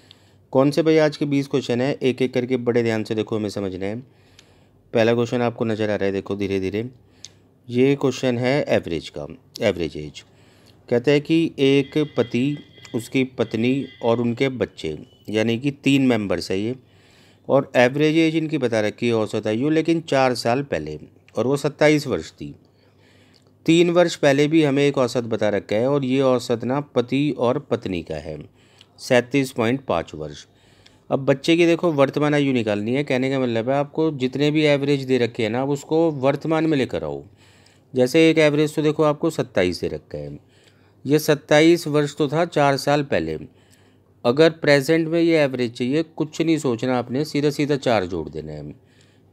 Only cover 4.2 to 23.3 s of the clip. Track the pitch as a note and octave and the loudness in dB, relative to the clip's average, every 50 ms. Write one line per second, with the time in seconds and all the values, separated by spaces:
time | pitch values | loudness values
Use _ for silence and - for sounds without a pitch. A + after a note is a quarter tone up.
4.2 | _ _ _ - - _ _ _ _ _ _ _ _ _ - A#2+ A2 A2+ A#2+ A#2+ | _ _ _ -20 -20 _ _ _ _ _ _ _ _ _ 0 2 4 4 2 2
5.2 | A#2+ A#2 C3 B2 A#2+ A#2+ A#2 - B2 A2+ A2 G#2 A2 G#2 G#2 F#2+ G2 G2 G2 G2 | 0 0 -2 -2 -2 -2 -2 -2 -4 -4 -2 -2 -2 -2 -2 -2 -2 -2 -2 -2
6.2 | F#2 - G2+ G2+ G2+ F#2+ G2 G2 F#2+ F#2 F#2+ G#2 A#2 B2+ C3+ - _ _ _ _ | -4 -4 -4 -4 -2 -2 -2 -2 -2 -4 -4 -6 -6 -8 -12 -18 _ _ _ _
7.2 | - - _ _ _ _ _ _ _ - A#2 A#2+ B2+ C#3 C#3+ C#3+ C#3+ C3+ B2 - | -20 -20 _ _ _ _ _ _ _ -4 0 2 2 2 2 2 0 -2 -2 -2
8.2 | - B2+ B2 A#2 B2+ B2 C#3 D3 - - B2 G2+ F2 F2+ E2 D#2 C#2+ - - D2+ | -2 -2 -2 0 0 0 0 0 0 0 0 0 0 -2 -6 -6 -8 -10 -12 -12
9.2 | D2 C#2+ - - _ _ - - A#2+ G#2+ F#2 F2 E2+ D#2 C#2+ D2+ D2+ D2 - - | -12 -12 -14 -18 _ _ -8 -2 -2 -2 0 -2 -4 -6 -6 -8 -12 -14 -14 -18
10.2 | - _ _ _ _ _ _ _ _ - _ _ _ - B2 A#2+ A#2+ D3+ C#3+ D3 | -20 _ _ _ _ _ _ _ _ -20 _ _ _ -2 -2 0 2 2 2 2
11.2 | C#3+ - D#3+ E3 E3 - - C#3 C#3 C3+ C#3 C#3+ C3+ C#3 - D3+ D3+ D3 - - | 2 0 0 0 0 -2 -2 0 2 4 4 2 2 0 -2 -4 -4 -2 -2 -4
12.2 | A#2 A#2+ - A#2+ B2+ D3 D3 D3 - - _ - - - - A#2+ A2 - - C3+ | -2 -2 -2 -2 -2 -2 -4 -6 -10 -18 _ -20 -14 -10 -8 -8 -6 -4 -2 -2
13.2 | C3 C3 - - A#2 A2+ - A2 A2+ B2 C3+ C#3 B2+ - - - - A#2 A#2 A#2+ | -2 -2 -2 -4 -4 -4 -2 -2 0 0 -2 -2 -4 -8 -10 -4 -2 0 0 0
14.2 | A#2+ A#2 A#2 A#2 C3+ C3+ C3 A#2 G2+ - - - - D#2+ D2+ - - - _ _ | 0 -2 -2 -2 -2 -2 -2 -4 -4 -6 -6 -8 -8 -8 -8 -10 -12 -18 _ _
15.2 | _ - G#2 A2 A2 A2+ A#2 A2+ C3+ C#3+ C#3 - - C#3 C#3 C#3 C3+ B2+ A#2+ A2 | _ -4 -2 0 0 0 0 -2 -2 -4 -4 -2 0 2 2 4 4 2 2 0
16.2 | G#2 F#2+ F#2 F2 E2+ - G2 F#2+ G#2 A2+ B2+ - _ _ _ _ _ _ _ _ | 0 -2 -4 -4 -4 -4 -4 -2 -2 -4 -6 -8 _ _ _ _ _ _ _ _
17.2 | _ _ _ _ _ - C3 C#3 C3+ C3+ - C3+ B2 B2+ C3+ C#3+ D3+ D#3 D3+ E3 | _ _ _ _ _ 0 0 0 0 2 2 4 4 4 4 2 0 2 4 2
18.2 | E3 D#3+ D#3 E3 D#3 D3+ D#3 D3 B2 A#2 A2+ A2 G#2+ G#2+ G2+ - B2 A#2+ A2+ A2+ | 2 2 2 0 -2 -2 -2 -2 -2 0 0 0 0 -2 -2 -2 -2 0 0 0
19.2 | G#2+ G2+ - A2 G2+ G#2+ G#2+ A2+ C3+ D3+ D#3 D#3+ D#3 D#3+ E3 E3 D#3+ - C#3+ C3+ | 0 -2 -4 -4 -2 -2 -2 -2 0 0 0 0 2 0 0 -2 -2 0 0 2
20.2 | C3 B2+ B2 A#2+ - A#2+ A#2 C#3 C#3+ C#3+ F#2 D#2+ D2+ D2+ D2+ D2+ - - _ _ | 2 2 0 0 -2 -2 -2 -2 -2 -4 -6 -6 -6 -8 -10 -12 -16 -20 _ _
21.2 | _ _ - - A2 B2 C#3 C#3+ - D3 C#3+ - D#3 D3+ D#3 D3 C#3+ C3+ G#2+ E2 | _ _ -6 -4 -2 0 0 -2 -2 -4 0 2 4 4 4 4 0 -2 -4 -4
22.2 | D#2 - - - - D3 C#3 - _ _ _ _ _ _ _ _ _ _ _ _ | -6 -8 -14 -16 -16 -16 -16 -18 _ _ _ _ _ _ _ _ _ _ _ _
23.2 | _ _ | _ _